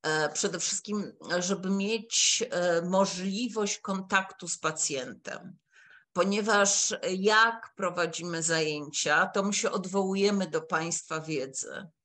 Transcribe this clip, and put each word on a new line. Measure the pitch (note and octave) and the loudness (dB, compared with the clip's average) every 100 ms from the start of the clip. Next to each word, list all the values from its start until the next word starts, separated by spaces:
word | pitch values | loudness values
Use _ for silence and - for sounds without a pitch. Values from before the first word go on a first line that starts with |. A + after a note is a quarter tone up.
e, | D#3 D#3 D3+ | 0 0 0
przede | D3+ G3 E3+ | 0 -2 -2
wszystkim, | - - - G#3 D#3 - G2+ F3 | -4 -4 -4 -6 -6 -10 -4 -2
żeby | F3+ F#3 F#3+ | 0 -2 0
mieć, | G3 G3 A3+ A3+ - - - F3+ | 0 0 -4 -2 0 2 2 0
e, | F3 F3 E3+ | 0 2 2
możliwość | F3 F#3+ F#3+ F3+ F#3+ G3 B3 G#3 G3+ - | 2 2 2 0 -4 -2 -4 -2 -2 -4
kontaktu | - F#3+ F#3+ G3 F#3+ - E3+ | -4 -6 0 0 0 -10 -10
z | - | -4
pacjentem. | D#3+ D#3 - C#3 B2+ - - - - - _ _ - - _ | -4 -2 -4 -4 -6 -10 -12 -12 -12 -20 _ _ -20 -20 _
Ponieważ | F3+ F#3+ G3+ G#3 G3+ G3+ - - G#3+ E3+ F#3 | 0 2 2 4 4 6 4 0 -2 -4 2
jak | G3 G#3+ A3+ A#3 - - | 4 6 6 2 -12 -4
prowadzimy | F#3 E3+ E3+ E3 F3 E3 | -4 0 -2 -2 -6 -4
zajęcia, | D#3+ D#3+ D#3 D3+ D3 - D#3 D3+ F#3 | 0 2 0 -2 -6 -2 2 4 4
to | G#3 | 0
my | G3 | 0
się | G3+ G#3+ | 0 0
odwołujemy | G#3+ F#3 G3 F#3+ F#3+ G3+ G3+ F#3 | -2 -2 0 0 2 2 2 0
do | D#3+ | -2
państwa | D#3+ D#3+ E3 D#3+ - D#3+ | 0 -2 0 -4 -4 -8
wiedzy | D#3 D3+ C3+ C3 - - F3+ _ | -4 -4 -4 -8 -10 -10 -14 _